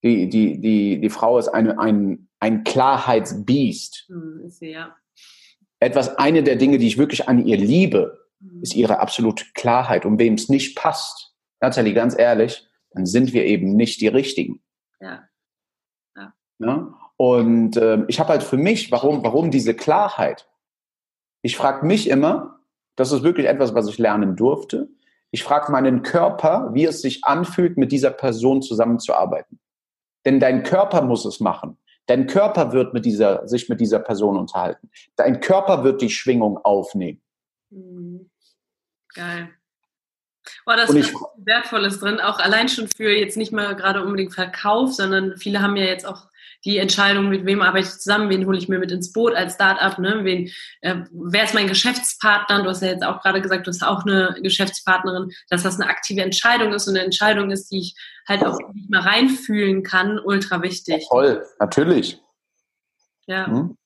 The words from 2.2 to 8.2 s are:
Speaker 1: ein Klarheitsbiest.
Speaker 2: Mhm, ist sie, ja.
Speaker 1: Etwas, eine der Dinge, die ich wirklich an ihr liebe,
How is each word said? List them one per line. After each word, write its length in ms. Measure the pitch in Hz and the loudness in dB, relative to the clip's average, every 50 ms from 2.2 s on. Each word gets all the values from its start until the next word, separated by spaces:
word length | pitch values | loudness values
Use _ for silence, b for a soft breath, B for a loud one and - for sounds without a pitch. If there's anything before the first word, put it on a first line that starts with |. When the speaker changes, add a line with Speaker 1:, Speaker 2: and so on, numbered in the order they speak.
| - _ _ _ | -10 _ _ _
Speaker 1:
ein 240 | 104 110 113 107 110 | -2 0 0 0 -2
Klarheitsbiest. 1400 | - - 131 127 135 139 127 - - 120 113 95 - - 104 101 110 127 143 135 110 90 - - - - - - _ | -2 0 2 2 2 2 0 0 2 0 0 0 -2 -8 -8 -2 0 0 2 2 0 -2 -6 -12 -16 -16 -20 -20 _
Speaker 2:
Mhm, 320 | 185 175 160 160 156 160 - 170 | -16 -14 -14 -14 -16 -16 -20 -20
ist 100 | 175 _ | -20 _
sie, 120 | 170 160 | -18 -16
ja. 240 | 156 160 165 160 - _ _ _ _ b b b b b b b b b _ _ _ _ | -14 -14 -16 -16 -18 _ _ _ _ b b b b b b b b b _ _ _ _
Speaker 1:
Etwas, 380 | - 127 123 139 127 - - - | -4 0 0 0 -2 -2 0 0
eine 260 | 135 147 160 160 143 | 2 4 4 4 4
der 120 | 139 131 113 | 4 2 4
Dinge, 200 | 131 135 143 131 | 4 4 4 4
die 100 | 117 113 | 4 2
ich 100 | 104 120 | 2 2
wirklich 300 | 143 - - - - - | 0 0 0 -4 0 2
an 160 | 127 123 117 | 4 4 4
ihr 120 | - 110 98 | 4 2 2
liebe, 600 | 101 104 135 175 190 170 - 101 85 - - - | 4 4 4 4 4 4 4 2 2 0 -4 -16